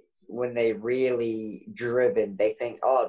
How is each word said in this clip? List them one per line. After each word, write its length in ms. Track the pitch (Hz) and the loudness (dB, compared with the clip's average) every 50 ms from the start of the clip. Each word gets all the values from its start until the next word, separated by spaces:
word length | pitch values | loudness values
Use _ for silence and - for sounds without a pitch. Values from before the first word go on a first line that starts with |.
| _ _ _ _ _ - | _ _ _ _ _ -12
when 260 | 107 120 123 123 120 | -6 -6 -6 -4 0
they 180 | 120 117 113 | 0 2 2
really 960 | 107 101 110 120 127 131 131 127 123 117 117 113 110 110 110 107 101 - - 113 107 | 0 0 -2 -2 0 2 2 2 2 0 0 -2 -2 -4 -6 -8 -10 -12 -14 -16 -10
driven, 640 | - 120 120 117 127 123 - 101 113 104 101 98 95 | -6 -4 0 2 4 4 4 4 2 0 0 0 0
they 160 | 104 110 - | 0 0 0
think, 260 | - - 98 - - - | 0 -6 -6 -6 -2 2
"Oh, 220 | 123 131 127 113 | 2 4 4 2